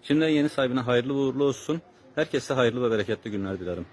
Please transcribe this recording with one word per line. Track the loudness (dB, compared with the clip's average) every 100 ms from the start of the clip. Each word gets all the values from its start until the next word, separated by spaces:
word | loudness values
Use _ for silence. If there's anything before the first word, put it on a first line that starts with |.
Şimdiden | 0 2 4
yeni | 2 2
sahibine | 0 0 0
hayırlı | 2 2 2
uğurlu | 0 0 2
olsun. | 0 0 -4 -6 -6 _ -10
Herkese | -4 -2 -2 0
hayırlı | 2 2 2 0
ve |
bereketli | 0 0 -4 -4
günler | -6 -4 -6
dilerim. | -6 -8 -8